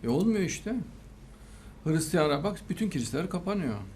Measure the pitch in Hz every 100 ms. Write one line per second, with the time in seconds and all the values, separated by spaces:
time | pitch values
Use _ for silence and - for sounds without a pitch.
0 | 117 135 214 214 175 - 208 247 - -
1 | - - - - - - - - 160 160
2 | - 175 151 139 185 196 - 185 214 151
3 | 113 135 180 180 185 202 147 101 95